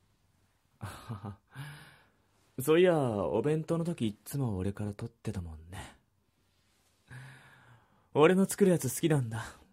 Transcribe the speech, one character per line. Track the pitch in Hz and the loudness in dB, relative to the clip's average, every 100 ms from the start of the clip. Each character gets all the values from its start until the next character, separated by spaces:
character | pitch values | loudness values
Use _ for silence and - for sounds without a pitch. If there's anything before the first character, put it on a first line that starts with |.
| _ _ _ _ _ _ _ _ | _ _ _ _ _ _ _ _
<laughs> | 98 - - 107 104 101 _ 131 147 - - - _ _ _ _ _ - | -14 -14 -14 -12 -12 -14 _ -18 -16 -18 -20 -20 _ _ _ _ _ -6
そ | 131 | 2
う | 160 | 6
い | |
や、 | 185 165 | 6 4
お | 127 104 82 95 | 2 0 0 0
弁 | 143 156 | 0 -2
当 | 156 165 | -2 -2
の | |
時 | 170 165 113 | -2 -2 -4
い | |
っ | - | -4
つ | - 139 | -10 -4
も | 127 92 | -4 -2
俺 | 95 | -4
か | 101 | -4
ら | 104 | -8
取 | 101 117 | -8 -12
っ | |
て | - - | -10 -8
た | 98 | -8
も | 85 | -10
ん | 78 82 | -14 -16
ね。 | 95 - - _ _ _ _ _ _ _ _ _ _ _ 127 135 131 - - _ - _ _ _ | -16 -16 -20 _ _ _ _ _ _ _ _ _ _ _ -20 -20 -20 -20 -20 _ -20 _ _ _
俺 | 135 160 | 4 6
の | 185 | 6
作 | 190 - 196 | 2 4 4
る | |
や | 165 | 4
つ | 127 | 0
好 | - | -2
き | 165 | 2
な | 151 | 2
ん | 117 | 0
だ。 | 113 - - _ | -6 -10 -16 _